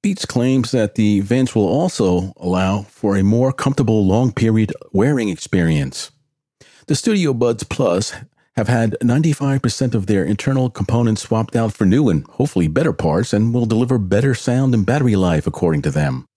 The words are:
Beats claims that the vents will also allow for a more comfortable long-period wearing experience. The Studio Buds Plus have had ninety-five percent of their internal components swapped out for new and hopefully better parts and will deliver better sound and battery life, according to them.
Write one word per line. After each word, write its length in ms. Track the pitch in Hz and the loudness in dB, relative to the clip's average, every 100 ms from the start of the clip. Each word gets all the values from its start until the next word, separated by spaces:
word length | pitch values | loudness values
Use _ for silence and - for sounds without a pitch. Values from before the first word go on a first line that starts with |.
Beats 220 | 202 185 - | -4 -4 -4
claims 460 | 127 123 131 117 | -2 0 0 0
that 220 | 127 107 | -2 -2
the 280 | - 107 104 | 0 0 0
vents 340 | 98 123 127 113 | 0 0 0 0
will 120 | 98 | 0
also 680 | 120 170 - 95 87 92 - | 0 -2 0 0 0 -2 -8
allow 460 | 90 92 95 101 | -4 0 0 -2
for 340 | 101 _ 104 98 | -6 _ -2 2
a 60 | |
more 280 | 98 113 131 | 2 2 0
comfortable 540 | 131 - 139 113 110 95 | 0 -2 0 0 2 2
long-period 680 | 107 127 - 113 110 107 - - | 2 0 0 2 2 0 -4 -4
wearing 340 | 98 123 139 107 | 0 2 0 -2
experience. 840 | 85 - 95 82 78 67 - - _ _ _ _ _ - - - | -6 -4 0 2 0 -2 -8 -16 _ _ _ _ _ -20 -20 -4
The 100 | 143 | -2
Studio 380 | - 208 160 | 0 0 0
Buds 300 | 120 120 113 | 0 0 0
Plus 500 | - - 113 90 - - - _ _ - | -6 -2 0 0 -4 -10 -20 _ _ -4
have 120 | 110 | 0
had 280 | 123 113 104 | 2 0 0
ninety-five 600 | 120 127 160 143 139 135 | 0 2 2 0 0 0
percent 340 | 123 - 131 110 | -2 -2 -2 -2
of 100 | 98 | 0
their 180 | 101 | 0
internal 460 | 80 101 - 135 127 | 0 -2 0 0 -2
components 540 | - 98 120 117 107 | -4 -2 0 0 -2
swapped 320 | - 110 113 120 | -2 -2 0 -2
out 180 | 113 | -2
for 120 | - 98 | 0 2
new 240 | 117 143 | 4 2
and 160 | 80 69 | 0 -4
hopefully 400 | - 143 - 80 | -4 -2 0 0
better 260 | 78 160 | 0 -2
parts 400 | - - - 131 | 0 0 0 0
and 200 | 104 113 | 0 0
will 120 | 123 117 | 0 0
deliver 320 | 110 123 123 | 0 0 0
better 380 | 95 101 135 117 | 0 0 0 0
sound 400 | - 123 135 117 | 0 0 2 2
and 100 | 98 | 2
battery 300 | 135 127 101 | 2 2 2
life, 320 | 90 80 82 | 2 0 -2
according 340 | - 87 78 | -2 0 0
to 100 | 73 | -2
them. 340 | 71 71 65 - | -2 -2 -4 -12